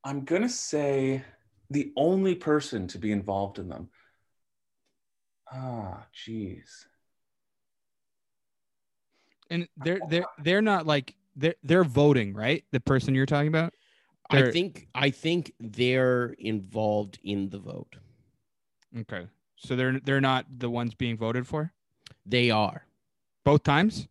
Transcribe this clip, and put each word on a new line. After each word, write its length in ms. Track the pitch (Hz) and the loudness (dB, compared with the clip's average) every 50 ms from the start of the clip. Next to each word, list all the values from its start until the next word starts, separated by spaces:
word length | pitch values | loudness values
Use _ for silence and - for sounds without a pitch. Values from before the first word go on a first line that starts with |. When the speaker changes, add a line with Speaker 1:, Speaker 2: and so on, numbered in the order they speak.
| - | -8
Speaker 1:
I'm 220 | 135 139 143 135 | -6 -8 -8 -4
gonna 240 | - 165 190 226 247 | -2 0 0 0 -2
say 720 | 247 - - - - 147 147 143 139 135 135 135 135 135 131 - - _ _ _ _ _ _ _ | -4 -6 -8 -4 -2 -2 0 0 0 0 0 0 -2 -4 -6 -12 -20 _ _ _ _ _ _ _
the 220 | 139 143 135 139 - | -4 -4 -4 -4 -2
only 400 | 131 143 165 190 190 190 190 180 | 0 2 2 2 2 2 0 -2
person 520 | - - 151 151 151 143 - - 107 92 | -2 0 0 0 0 0 -4 -6 -6 -6
to 100 | 90 - | -6 -8
be 140 | 92 98 107 | -6 -4 -2
involved 480 | 104 101 95 101 98 98 101 98 101 - | -2 -2 -2 -2 -2 -2 -4 -4 -6 -12
in 100 | 87 92 | -12 -12
them. 200 | 71 58 82 - _ _ _ _ _ _ _ _ _ _ _ _ _ _ _ _ _ _ _ _ _ _ _ _ _ _ _ _ _ _ _ - | -12 -14 -14 -16 _ _ _ _ _ _ _ _ _ _ _ _ _ _ _ _ _ _ _ _ _ _ _ _ _ _ _ _ _ _ _ -16
Ah, 540 | 131 131 131 127 120 113 104 92 87 - - _ _ | -12 -10 -8 -8 -8 -8 -8 -10 -10 -12 -16 _ _
jeez. 720 | - - 110 113 113 104 92 95 - - _ - - - _ _ _ _ _ _ _ _ _ _ _ _ _ _ _ _ _ _ _ _ _ _ _ _ _ _ _ _ _ _ _ _ _ _ _ _ _ _ _ _ _ _ _ _ _ _ _ _ _ _ _ _ _ | -18 -14 -10 -8 -8 -8 -10 -12 -14 -18 _ -20 -20 -20 _ _ _ _ _ _ _ _ _ _ _ _ _ _ _ _ _ _ _ _ _ _ _ _ _ _ _ _ _ _ _ _ _ _ _ _ _ _ _ _ _ _ _ _ _ _ _ _ _ _ _ _ _
Speaker 2:
And 180 | 170 170 170 - _ | -6 -6 -6 -6 _
they're, 220 | - 135 160 175 196 - | -6 -2 -2 -2 -2 -2
they're, 180 | 156 160 170 180 - - - | -2 -2 -2 -2 -4 -10 -6
they're 200 | 143 160 180 202 | 0 2 2 2
not, 240 | 220 220 202 180 156 | 4 2 2 0 2
like, 260 | 156 151 143 127 - - _ _ _ _ | 2 0 0 0 -4 -16 _ _ _ _
they're, 200 | - 131 160 - _ | 0 0 0 0 _
they're 220 | - 135 160 185 180 | 0 4 6 6 6
voting, 500 | 147 117 143 147 147 143 127 110 98 98 | 4 6 6 6 8 8 6 2 0 -4
right? 300 | 104 110 123 151 - _ _ | -4 0 0 0 -2 _ _
The 80 | - 127 | -4 -2
person 340 | - - 135 131 - - 135 | 2 2 2 2 2 2 2
you're 120 | 131 135 | 2 2
talking 240 | 135 151 143 147 151 | 2 2 2 2 2
about? 240 | 160 160 165 175 _ _ _ _ _ _ _ _ _ _ _ - | 2 0 0 -2 _ _ _ _ _ _ _ _ _ _ _ 4
Speaker 3:
I 80 | - 139 | 6 6
Speaker 2:
They're 100 | 131 123 110 | 6 6 4
Speaker 3:
think, 340 | 165 185 190 - - - _ _ | 2 0 0 -4 -14 -20 _ _
I 140 | 123 139 143 | 0 0 0
think 420 | - - - 160 170 175 - - - _ | 0 0 -2 0 0 0 -2 -6 -12 _
they're 680 | 117 113 104 - 123 123 127 131 131 127 127 123 123 113 - - | -14 -12 -2 0 2 2 4 4 4 4 2 2 0 -2 -6 -8
involved 800 | - 107 110 107 95 95 104 113 110 107 107 107 104 98 - - | -6 -4 -4 -4 -6 -6 -4 -2 0 0 0 0 -2 -4 -10 -14
in 280 | - 98 101 101 98 98 | -6 -4 -4 -4 -4 -6
the 100 | 92 98 | -8 -12
vote. 380 | 95 - - 85 82 _ - - - - _ _ _ _ _ _ _ _ _ _ _ _ _ _ _ _ - | -12 -12 -12 -14 -14 _ -20 -20 -20 -20 _ _ _ _ _ _ _ _ _ _ _ _ _ _ _ _ -14
Speaker 2:
Okay. 300 | 113 107 - 110 92 87 - _ _ _ _ _ | -14 -12 -10 -10 -12 -12 -14 _ _ _ _ _
So 180 | _ - - - | _ -8 -6 -2
they're, 240 | 123 131 131 131 135 | 0 0 0 -2 -2
they're 220 | 135 139 139 139 | -2 0 0 2
not 240 | 135 135 131 131 - - 131 | 2 2 0 0 -2 -6 -12
the 120 | 120 123 120 | -8 -6 -4
ones 260 | 120 120 120 117 - | -4 -4 -4 -6 -6
being 220 | _ 127 120 117 | _ -4 -4 -4
voted 280 | 107 113 113 117 127 123 | -4 -4 -2 -2 -4 -4
for? 280 | - - 151 156 170 _ _ _ _ _ _ _ - - _ _ | -4 -6 -6 -6 -6 _ _ _ _ _ _ _ -20 -20 _ _
Speaker 3:
They 240 | 95 113 123 120 120 | -2 2 2 4 4
are. 360 | 110 107 107 95 - - - _ _ _ _ _ _ _ _ _ _ _ _ | 4 2 0 0 -4 -8 -18 _ _ _ _ _ _ _ _ _ _ _ _
Speaker 2:
Both 200 | 143 147 151 _ | 4 4 4 _
times? 440 | - 139 151 180 220 - 214 - - | 4 4 4 4 2 0 -4 -12 -12